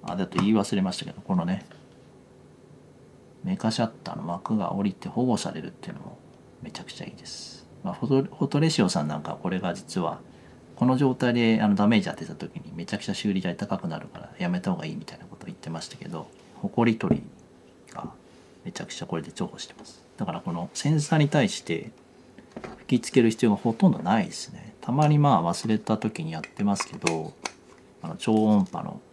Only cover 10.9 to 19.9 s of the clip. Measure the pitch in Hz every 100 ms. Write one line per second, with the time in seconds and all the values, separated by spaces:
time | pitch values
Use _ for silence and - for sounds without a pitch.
10.9 | 127 139 123 123 120 117 110 107 101 104
11.9 | 113 92 - 78 - 82 - - 82 -
12.9 | 101 - - 104 95 92 87 104 95 85
13.9 | 80 - - - - 180 90 98 85 -
14.9 | - - - - 90 98 - - 82 -
15.9 | - 82 80 78 - - - 98 - 117
16.9 | 110 95 - - - - - - - -
17.9 | - - - - - - - - - -
18.9 | - - 82 78 - 90 - - - -